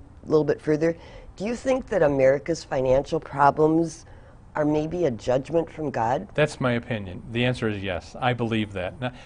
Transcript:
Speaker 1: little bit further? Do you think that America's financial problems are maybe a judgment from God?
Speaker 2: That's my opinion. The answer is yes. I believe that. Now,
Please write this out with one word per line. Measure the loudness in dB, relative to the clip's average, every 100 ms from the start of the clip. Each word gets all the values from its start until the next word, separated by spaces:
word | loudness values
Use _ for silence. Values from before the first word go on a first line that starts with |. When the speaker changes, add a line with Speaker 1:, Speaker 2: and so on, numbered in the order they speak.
| -20 -14 0
Speaker 1:
little | 2 2
bit | 0
further? | 0 0 0 -2 -10 -20 -18 -8
Do | -6
you | -4
think | 0 -2 0
that | 2
America's | 4 6 4 4 0 -6
financial | -4 0 2 2 2 -4
problems | -4 2 4 6 4 4 0 -4 -18 -20 -20 -20 -8 -2
are | 0
maybe | 0 -2 0 0
a |
judgment | 0 0 0 0 -2 -2
from | -6 -6
God? | -2 0 0 -2
Speaker 2:
That's | 0 0 0
my | 0
opinion. | 0 -2 -6 -6 -12 -6
The | -2 0
answer | 0 -2
is | -2
yes. | -4 -4 -6 -4
I | -2
believe | 0 0 -2 -2
that. | -4 -8 -6
Now, | -8 -8